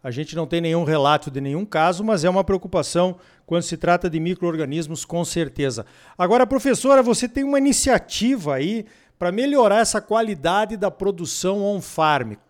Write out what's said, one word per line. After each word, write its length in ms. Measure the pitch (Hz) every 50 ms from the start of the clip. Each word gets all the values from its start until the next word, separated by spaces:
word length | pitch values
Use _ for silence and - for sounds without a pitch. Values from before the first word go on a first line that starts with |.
| -
a 80 | 131
gente 240 | 117 131 156 - -
não 120 | 160 160
tem 140 | - 170 170
nenhum 220 | 170 165 160 170 170
relato 460 | 143 160 151 139 143 151 147 - 151
de 120 | 131 139
nenhum 240 | 139 139 139 165 208
caso, 380 | 208 - 160 160 175 180 170 208
mas 200 | 220 220 175 147
é 60 | 180
uma 140 | 185 190 190
preocupação 720 | - 196 185 - 185 - 180 143 - - 170 180 185 175 - - _ _ _ _
quando 160 | - 165 175 170
se 140 | - 170
trata 320 | 156 - 170 175 175 185 180
de 100 | 156 160
micro-organismos, 840 | 160 175 180 175 180 170 160 160 156 131 143 165 165 147 165 147 -
com 200 | _ - 170 175
certeza. 600 | - - 175 165 135 - - 143 135 117 110 101 _ _ - - - -
Agora, 280 | - 180 175 220 247 262
professora, 560 | 208 262 262 - 277 240 - - 262 277 269
você 260 | 247 240 233 - 254
tem 160 | 240 - 277 277
uma 140 | 277 285
iniciativa 1000 | 277 269 285 254 - - 269 240 - - - - - 202 240 277 233 160 147 139
aí 300 | 131 139 175 220 233 214 - - _ _ _ _
pra 140 | _ 175 175
melhorar 480 | 180 214 254 285 285 277 233 208 196 220
essa 220 | 226 - - 214
qualidade 760 | - - 214 226 226 220 202 147 135 165 180 202 220 202 226
da 140 | 202 196 190
produção 720 | - _ 196 196 196 170 175 143 - - - 185 196 208 196
on-farm. 680 | 202 208 190 - - - - 160 156 151 139 123 110 104 - _